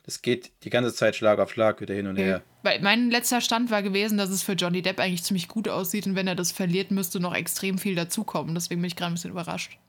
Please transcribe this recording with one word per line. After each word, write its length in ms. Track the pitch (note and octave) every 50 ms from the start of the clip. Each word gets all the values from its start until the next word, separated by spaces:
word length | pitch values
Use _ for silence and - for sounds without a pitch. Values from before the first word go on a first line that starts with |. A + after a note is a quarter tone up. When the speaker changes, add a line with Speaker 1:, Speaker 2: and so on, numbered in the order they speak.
| _
Speaker 1:
Das 180 | - - - -
geht 280 | A#2+ A#2+ A#2+ - - _ _ -
die 80 | G2+
ganze 200 | - A#2+ B2 A#2
Zeit 240 | - - A2+ A2 G#2
Schlag 220 | - A2 G#2+ G#2
auf 140 | G2+ G2 -
Schlag 300 | - A#2 A2 G#2+ G#2+ -
wieder 120 | G#2 F#2 G2
hin 140 | G2+ G2+
und 60 | F#2+ F#2+
Speaker 2:
Okay. 60 | G2 F#2+
Speaker 1:
her. 160 | F#2+ F#2+ F2+ - _ _ _ -
Speaker 2:
Weil 180 | G3 - -
mein 300 | - G3+ A3 A#3+ B3 A#3+
letzter 300 | A#3+ A#3+ A#3+ - B3+ A#3
Stand 280 | - - A#3+ A3+ B3 A#3
war 140 | G#3+ G#3 G3
gewesen, 340 | G3+ F#3+ G3 G#3 A3 G#3+
dass 140 | G3+ G3 F#3
es 100 | G3 F#3
für 120 | - - G3
Johnny 280 | E3+ F#3 F3 F3 F#3
Depp 180 | E3+ F#3 F#3 -
eigentlich 240 | F#3 F#3 F3+ E3+ -
ziemlich 240 | - G3+ F3+ E3+
gut 200 | - - A3 G#3 -
aussieht 380 | G2 E3 F#3+ F3+ - G#3 G3
und 80 | F#3+ F#3+
wenn 120 | G3 F#3
er 60 | F#3+ F3
das 180 | F3 F3 -
verliert, 380 | - - F#3+ E3+ F3 F#3+ G3 -
müsste 300 | G3 G3 F#3+ F3+ - F#3+
noch 160 | F3 F3 -
extrem 420 | F3+ E3+ - - - G3 G3 F#3+
viel 160 | F#3 - G3+ F#3
dazukommen. 600 | E3+ E3+ F3 - A3 G3+ - - D#3+ C#3+ D#3 E3
Deswegen 260 | F3 E3+ - F3 F3
bin 60 | F3
ich 80 | F3 E3+
gerade 160 | - F3+ E3+
ein 40 | E3+
bisschen 140 | E3+ - F3
überrascht. 460 | F3+ F3+ E3+ E3 E3+ F3 - - - - _